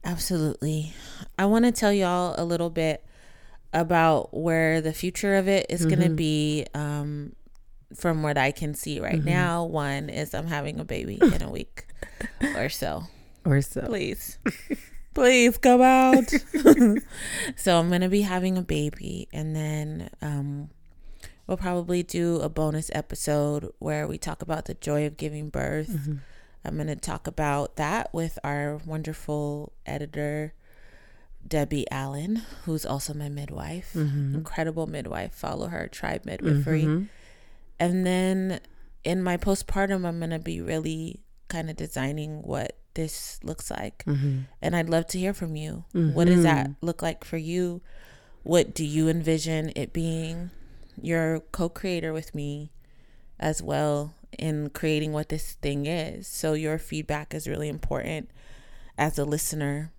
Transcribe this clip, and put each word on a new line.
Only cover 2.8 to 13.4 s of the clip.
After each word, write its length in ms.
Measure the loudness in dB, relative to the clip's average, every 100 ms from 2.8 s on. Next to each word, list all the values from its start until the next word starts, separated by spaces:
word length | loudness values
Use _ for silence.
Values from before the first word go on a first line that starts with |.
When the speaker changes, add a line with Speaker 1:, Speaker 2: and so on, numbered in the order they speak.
| 0 0 -6 -20 -20 -20 -20 -20 -4
Speaker 1:
about 600 | 0 4 6 6 6 2 -2
where 460 | 2 4 4 4
the 120 | 0
future 420 | -2 -4 -2 2 4
of 120 | 4
it 180 | 2 2
is 160 | 0 4
gonna 200 | 6 4
Speaker 2:
Mm-hmm. 100 | 4
Speaker 1:
be, 500 | 2 2 2 0 -4
um, 600 | -4 -4 -4 -4 -6 -10 -14 -20 -20 -20 -20 -20 -4
from 260 | 0 2
what 160 | 2 2
I 140 | 2
can 220 | 2 -6
see 260 | -6 -6 -4
right 160 | 0 0
Speaker 2:
Mm-hmm. 100 | 2
Speaker 1:
now. 340 | 2 4 0 -2
One 440 | -2 -2 -2 -6
is 240 | -6 -6
I'm 140 | -4 -4
having 320 | -4 -4 -6
a 60 | -6
baby 340 | -6 -6 4
in 200 | 4 6
a 80 | 0
week 360 | -4 -10 -12 -14 -12 -14 -10 -10 -2
Speaker 2:
<laughs> 140 | -2 0
Speaker 1:
or 140 | -4
so. 340 | -2 -4 -6 -8 -16 -20 -6